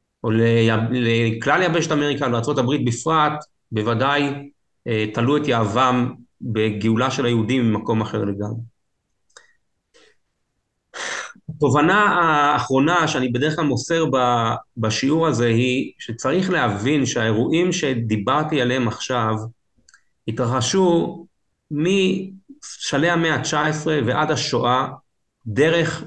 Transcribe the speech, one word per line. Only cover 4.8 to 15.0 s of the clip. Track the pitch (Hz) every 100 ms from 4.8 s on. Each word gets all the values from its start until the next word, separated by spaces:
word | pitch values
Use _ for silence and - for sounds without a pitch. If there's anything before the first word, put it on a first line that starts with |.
| -
אה, | 110 107
תלו | 110 117 147
את | 131
יהבם | 117 104 113 131 123 123 - - _
בגאולה | 127 110 110 104 113 113 131
של | 131 120
היהודים | 117 107 131 117
ממקום | 107 - 110
אחר | 107 110
לגמרי. | 101 98 104 117 117 _ _ _ _ _ _ - _ _ _ _ _ _ _ _ _ _ _ _ _ _ _ - - - - - -
התובנה | 156 143 139 156 202
האחרונה | 208 160 165 151 143 139 117 131 147 175 156
שאני | - 127
בדרך | 120 151 156
כלל | 151
מוסר | 117 - 165 156
ב-, | 127 123 120 113 - - -
בשיעור | 110 110